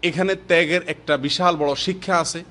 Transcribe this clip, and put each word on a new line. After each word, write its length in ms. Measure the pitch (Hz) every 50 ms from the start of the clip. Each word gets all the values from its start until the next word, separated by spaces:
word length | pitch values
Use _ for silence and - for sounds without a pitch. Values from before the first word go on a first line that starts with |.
এখানে 320 | - 175 147 165 185 190 190
ত্যাগের 460 | 190 190 - 180 165 170 151 170 180 156
একটা 300 | 139 156 - - - 147
বিশাল 400 | 139 131 143 - - 185 175 175
বড় 180 | 151 147 143 139
শিক্ষা 420 | 135 - 190 185 185 185 - 185
আছে। 280 | 170 160 - - 170 170 -